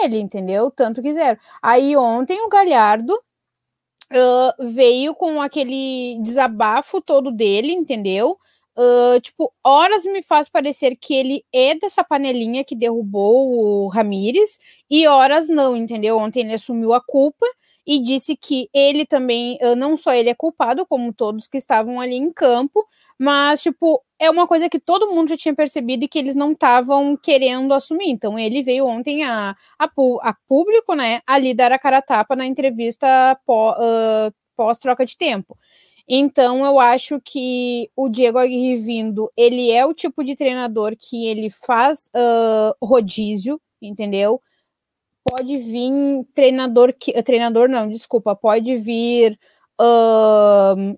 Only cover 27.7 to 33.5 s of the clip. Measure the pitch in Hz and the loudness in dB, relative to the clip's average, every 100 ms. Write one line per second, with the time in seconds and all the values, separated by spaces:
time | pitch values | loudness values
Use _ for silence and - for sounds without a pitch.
27.7 | 277 - 320 392 247 214 220 220 254 262 | 0 0 -4 -4 -4 -4 -4 -4 -4 -2
28.7 | 254 269 233 254 294 294 226 202 196 _ | 0 0 -4 -6 -6 -4 -4 -6 -10 _
29.7 | - 311 - 262 247 226 - - 269 370 | -6 -4 0 0 0 -4 -6 0 0 2
30.7 | 453 453 320 240 233 - 277 262 240 247 | 0 0 -2 -2 -4 0 0 0 2 2
31.7 | 262 285 262 269 226 214 262 262 262 269 | 2 2 0 2 -2 0 -4 -4 -2 -2
32.7 | 233 233 233 269 262 262 262 - | -2 -6 -2 2 4 4 2 0